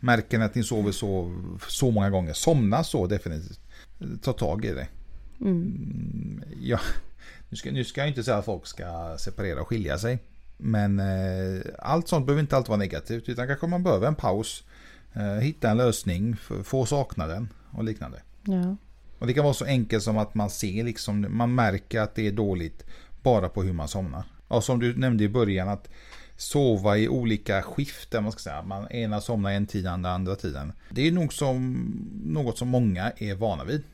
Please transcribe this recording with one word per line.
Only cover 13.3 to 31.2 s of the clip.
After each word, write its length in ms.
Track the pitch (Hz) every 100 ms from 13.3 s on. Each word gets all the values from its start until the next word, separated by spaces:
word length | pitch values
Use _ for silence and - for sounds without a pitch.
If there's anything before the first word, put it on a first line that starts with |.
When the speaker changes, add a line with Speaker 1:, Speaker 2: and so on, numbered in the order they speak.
| 120 123
Speaker 1:
kanske 200 | 139 170
man 160 | 175
behöver 240 | 180 117 120
en 80 |
paus. 500 | 151 117 98 113 - - - - - -
Eh, 80 | - 104 101
hitta 280 | 127 156 117
en 60 | 110
lösning, 560 | 123 110 - 87 107
f-, 320 | 113 - 101 92
få 200 | 135 123
saknaden 640 | 143 135 - 80 85 110 - -
och 140 | -
liknande. 380 | 113 110 - - - -
Speaker 2:
Ja. 340 | - 190 180 202 - - - -
Speaker 1:
Och 80 | 117
det 80 |
kan 100 | 127
vara 100 | 147
så 100 | 131
enkelt 380 | 113 135 113 113
som 160 | 98 110
att 160 | 104
man 160 | 110 104
ser 340 | - 104 98
liksom, 420 | 120 110 - 104 101
man 240 | 110 117
märker 460 | 123 113 98 - 117
att 140 | 107
det 120 | - 107
är 60 |
dåligt 540 | 101 104 92 80 - - - - -
bara 260 | 135 117 90
på 140 | -
hur 100 | 95
man 160 | 87 76
somnar. 340 | 101 95 71 92 - -
Ja, 120 | -
som 200 | - 123
du 160 | 120 123
nämnde 280 | 131 117
i 40 | 104
början, 400 | 113 110 95 92
att 200 | 101 - - - - - -
sova 640 | - 147 139 107 101 104
i 100 | 113
olika 540 | 131 117 107 - 98
skiften, 600 | 92 - 143 - - 117
man 100 | 104
ska 60 | 107
säga. 240 | - 71
Man 260 | 85 98 104
ena 280 | 120 113 104
somnar 300 | - 113 98
en 160 | 101 101
tid, 200 | 107 92
andra, 240 | 90 90
andra 240 | 90 95
tiden. 380 | 98 92 67 71 - -
Det 180 | - 147
är 40 |
nog 200 | 175